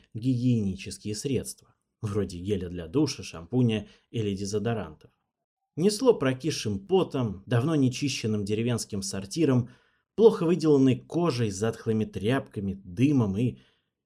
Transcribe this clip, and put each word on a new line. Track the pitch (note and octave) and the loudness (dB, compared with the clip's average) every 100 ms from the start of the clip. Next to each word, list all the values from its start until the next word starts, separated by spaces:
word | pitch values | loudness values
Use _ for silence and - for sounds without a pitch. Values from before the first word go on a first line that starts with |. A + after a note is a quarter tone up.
| _ | _
гигиенические | A2 B2 B2 B2+ A#2 G2 F#2 G#2 - G#2+ | -8 -2 0 2 2 0 -4 -10 -12 -10
средства, | G#2 C#3+ A2+ - - _ _ _ _ | -8 -4 -4 -4 -12 _ _ _ _
вроде | A2 G2+ F#2+ F2 | -6 -4 -4 -6
геля | F#2+ G2 F2+ | -4 -4 -4
для | F2 D#2+ | -8 -4
душа, | B2+ D3 - | 0 0 -2
шампуня | - D#2+ E2+ B2+ A#2+ G#2+ G#2 _ _ | -12 -14 -4 2 2 2 -4 _ _
или | A#2 G#2 | -6 -4
дезодорантов. | F#2+ G2+ G#2+ A2 A2+ D#2+ D2+ - _ _ _ _ _ _ - | -4 -4 -4 -2 -4 -6 -14 -20 _ _ _ _ _ _ -2
Несло | F#3+ G#3 C4 | 0 2 4
прокисшим | - C3+ B2+ D#3+ C#3 A2 G2 | 4 2 -2 -4 -4 -4 -4
потом, | - F#3 E3 C#3 A2+ F2+ - | 0 0 0 -2 -4 -4 -2
давно | A#2+ C#3+ | 0 2
нечищенным | D#3 C3 B2+ C#3+ - A2 G#2+ | 4 2 2 -4 -2 -2 -2
деревенским | G2+ G#2+ A#2 A2 - G2+ | -2 -2 0 -2 -4 -6
сортиром, | - G2 G2 E3 D3 - - - _ _ _ | -6 -8 -6 0 2 2 2 -6 _ _ _
плохо | - A3 G#3+ E3 | 6 6 6 0
выделанной | E3+ D#3 C#3 C3 B2 | 2 4 6 6 2
кожей, | - E3 E3+ B2 A2 | -2 -2 0 0 -2
затхлыми | F#2 A2 A2 A2+ A2 | -2 -4 -4 -2 -2
тряпками, | G#2 - G2+ C3 - - G2 F#2+ | -2 -4 -2 -2 -4 -6 -6 -6
дымом | F#2 F2 C#3 C#3 G#2 F#2+ | -8 0 2 4 2 0
и | B2 - _ _ _ _ | -2 -4 _ _ _ _